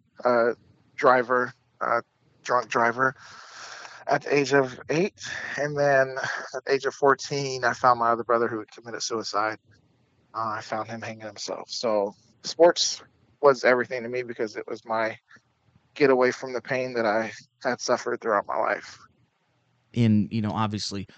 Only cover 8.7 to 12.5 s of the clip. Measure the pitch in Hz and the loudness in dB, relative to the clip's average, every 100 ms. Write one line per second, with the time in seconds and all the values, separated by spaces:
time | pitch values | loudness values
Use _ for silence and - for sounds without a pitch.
8.7 | - 117 110 - 113 104 101 110 107 _ | -16 -14 -10 -6 -6 -4 -2 -2 -4 _
9.7 | _ _ _ _ _ _ 110 113 107 - | _ _ _ _ _ _ -6 -6 -6 -6
10.7 | 110 110 117 110 113 107 101 - 92 - | -8 -6 -10 -12 -12 -14 -12 -10 -10 -10
11.7 | - 120 107 101 - _ _ - | -6 -2 0 -2 -6 _ _ -8